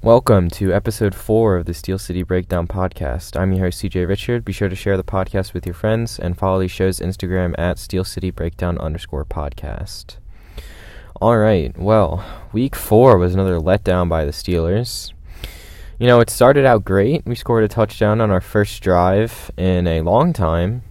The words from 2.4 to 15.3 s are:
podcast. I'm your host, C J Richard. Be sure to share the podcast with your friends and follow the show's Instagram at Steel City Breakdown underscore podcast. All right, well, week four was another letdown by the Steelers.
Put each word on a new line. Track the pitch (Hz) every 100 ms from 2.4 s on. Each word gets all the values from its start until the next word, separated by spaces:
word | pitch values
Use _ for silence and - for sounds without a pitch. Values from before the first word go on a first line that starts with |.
| 90 90 85
podcast. | 98 92 - 71 64 - -
I'm | 95
your | 95 92
host, | -
C | 95
J | 92 90
Richard. | 101 - 120 117
Be |
sure | 98 101
to | 92
share | - 95
the |
podcast | - 98 95 98 92 90
with | 87
your |
friends | 87 107 113 117 -
and | 87 87
follow | 95 95
the | 92
show's | - 95 92
Instagram | 87 95 92 92 90 -
at | 87 82
Steel | - 95
City | 95 - 90
Breakdown | 87 85 - 87 87
underscore | 78 80 - 71 71
podcast. | - 73 - - - 98 - - - - - - - - - - - - -
All | 110 117
right, | 107 98 67 -
well, | 95 110 92 92 - - -
week | 107 135 -
four | - 107 131 101
was | 90
another | 92 95 85
letdown | 80 98 - 90 87
by | 82 73
the |
Steelers. | - - 87 82 101 120 - - - -